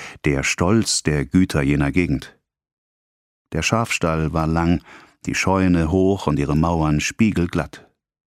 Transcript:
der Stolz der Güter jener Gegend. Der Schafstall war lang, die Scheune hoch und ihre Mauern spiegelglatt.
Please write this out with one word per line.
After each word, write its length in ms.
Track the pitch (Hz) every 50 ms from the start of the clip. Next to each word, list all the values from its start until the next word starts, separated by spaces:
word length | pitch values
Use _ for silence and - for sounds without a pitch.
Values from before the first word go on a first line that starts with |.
| - - - - -
der 180 | 73 71 67 67
Stolz 600 | - - - 87 87 107 113 101 - - - -
der 220 | 80 76 73 67
Güter 380 | 69 - 92 92 95 - 78 69
jener 280 | 69 71 73 71 69
Gegend. 480 | 69 90 90 76 71 65 - - - _ _ _ _ _ _ _ _ _ _ _ _ _ _ _ _ _ _ _ _ _ _ _ -
Der 100 | 80 82
Schafstall 680 | - - 113 117 - - - - 82 80 80 80 76 80
war 140 | 82 80
lang, 360 | 78 80 82 85 82 87 82 - - - - - - _ _ -
die 100 | - -
Scheune 560 | - - 95 92 95 92 92 90 85 82 78
hoch 360 | 85 95 92 95 98 98 -
und 120 | - 76 71
ihre 180 | 71 69 73
Mauern 440 | 76 80 85 87 82 78 76 76 76
spiegelglatt. 880 | 76 - - - 113 107 82 90 85 87 - 85 73 71 - - - _ _ _ _ _ _ _ _ _ _